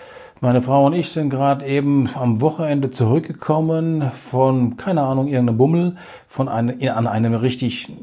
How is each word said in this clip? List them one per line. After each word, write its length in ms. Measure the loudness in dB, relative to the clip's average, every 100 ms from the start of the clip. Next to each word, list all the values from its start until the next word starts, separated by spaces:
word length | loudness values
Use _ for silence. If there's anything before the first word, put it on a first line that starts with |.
| -20 -20 -20 -4
Meine 220 | 2 2
Frau 240 | 4 4 4
und 80 |
ich 180 | 2 -2
sind 180 | -2 -2
gerade 360 | 0 0 0 0
eben 440 | 0 2 2 2 0
am 260 | 0 2
Wochenende 500 | 0 0 -2 0 -2
zurückgekommen 1120 | 0 2 2 -2 -8 -2 0 2 0 0 -2 -2
von, 680 | -6 -4 2 2 4 0 -2
keine 240 | -2 0
Ahnung, 260 | 0 0 0
irgendeinem 300 | 0 0 4
Bummel, 380 | 4 4 0 -4 -16 -20 -12
von 200 | -6 -4
einem, 320 | -2 -2 -2
in, 100 | -2
an 180 | 0 -2
einem 260 | 0 0 2
richtig 560 | 0 0 -4 -4 -10 -14